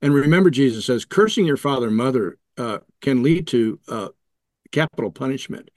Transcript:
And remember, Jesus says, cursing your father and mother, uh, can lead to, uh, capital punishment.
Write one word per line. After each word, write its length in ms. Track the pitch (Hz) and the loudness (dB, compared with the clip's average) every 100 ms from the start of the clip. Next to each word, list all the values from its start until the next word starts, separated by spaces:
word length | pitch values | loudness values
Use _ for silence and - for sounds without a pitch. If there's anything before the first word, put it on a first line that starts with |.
And 140 | 143 | 2
remember, 360 | 143 143 170 190 | 2 4 4 4
Jesus 360 | 127 135 110 104 | 4 0 0 -2
says, 180 | 123 | -4
cursing 420 | - - 214 208 180 | -2 2 2 2 0
your 100 | 139 | 0
father 320 | 143 135 120 | -2 -2 0
and 80 | 110 | 0
mother, 420 | 127 127 98 - _ - | 0 0 -2 -8 _ -10
uh, 200 | 120 104 _ _ | -8 -8 _ _
can 220 | - 131 | -2 0
lead 240 | 123 165 160 | 2 0 0
to, 300 | 127 113 - _ | 0 0 -2 _
uh, 200 | 113 98 - _ _ _ _ _ | -10 -10 -14 _ _ _ _ _
capital 380 | - 156 - 113 | -4 -4 -4 -8
punishment. 600 | - 131 135 - - - | -6 -6 -6 -8 -16 -16